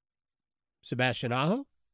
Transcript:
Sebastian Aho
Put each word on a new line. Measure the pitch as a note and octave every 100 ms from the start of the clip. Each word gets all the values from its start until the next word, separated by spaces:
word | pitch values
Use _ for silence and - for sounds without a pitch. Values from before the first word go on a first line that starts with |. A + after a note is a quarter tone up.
| _ _ _ _ _ _ _ _
Sebastian | - B2 B2+ A#2 A#2+
Aho | B2+ D3+ B3 C#4 _ _